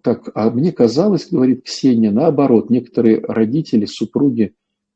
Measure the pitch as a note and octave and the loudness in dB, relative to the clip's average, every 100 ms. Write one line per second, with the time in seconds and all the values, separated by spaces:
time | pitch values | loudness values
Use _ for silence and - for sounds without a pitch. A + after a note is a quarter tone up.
0 | - A#2 - - A2 A#2+ E3+ - A#2+ B2 | -4 -4 -6 -4 -2 0 -2 0 0 2
1 | G#3 F#3 - F3 B2+ B2+ - - C3+ A#2 | 0 0 -2 0 0 0 -6 -4 0 2
2 | A2 G#2 E3 C#3+ C#3 A2+ - B2 B2 - | 2 2 0 2 2 2 2 -2 -2 0
3 | A#2 A2 - A2+ A2 C#3+ D3+ A#2 G#2 - | 2 2 0 -2 -2 -2 -2 -2 -2 -4
4 | A2 - C#3+ A#2 G#2 - _ _ _ | -6 -2 0 0 -4 -6 _ _ _